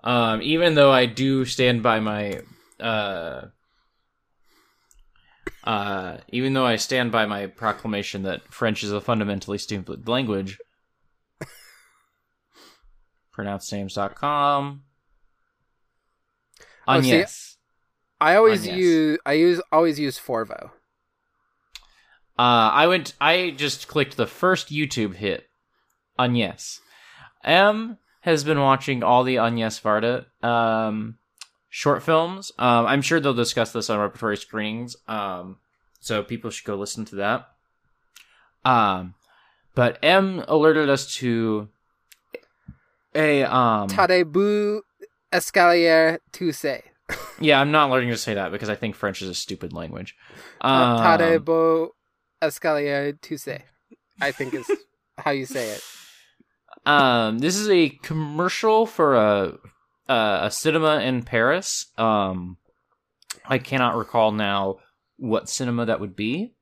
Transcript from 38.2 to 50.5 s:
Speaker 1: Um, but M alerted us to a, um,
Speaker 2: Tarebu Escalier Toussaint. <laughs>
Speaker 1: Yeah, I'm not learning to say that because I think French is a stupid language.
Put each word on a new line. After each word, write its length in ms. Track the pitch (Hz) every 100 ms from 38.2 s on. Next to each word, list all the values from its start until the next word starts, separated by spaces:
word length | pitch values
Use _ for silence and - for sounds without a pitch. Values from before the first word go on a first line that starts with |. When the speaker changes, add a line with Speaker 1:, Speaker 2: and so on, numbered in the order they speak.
| _ _ _ _
Speaker 1:
Um, 520 | 127 123 107 92 90 95 _ _ _ _ _
but 240 | - 123 -
M 400 | 147 185 196 185 -
alerted 420 | 156 156 156 147
us 260 | 139 139 -
to 540 | 127 117 113 107 104 _ _ _ _ _ _ - _ _ - - _ _ _ 151
a, 280 | 156 143
um, 460 | 135 127 120 110 98
Speaker 2:
Tarebu 920 | 98 180 185 165 160 202 208 208 208 - _ - _ _
Escalier 840 | 180 - 202 175 175 165 160 160 165 _
Toussaint. 520 | - 175 147 147 120 - _ -
<laughs> 80 | - - -
Speaker 1:
Yeah, 180 | 156 139
I'm 120 | 143
not 180 | 156 143
learning 200 | 127 123
to 60 | 113
say 180 | - 101
that 160 | 92
because 180 | 101 107
I 60 | 104
think 180 | 113 95
French 280 | 101 95
is 40 | 95
a 60 |
stupid 400 | 87 - 92 87
language. 420 | 82 82 - 92 _ - - -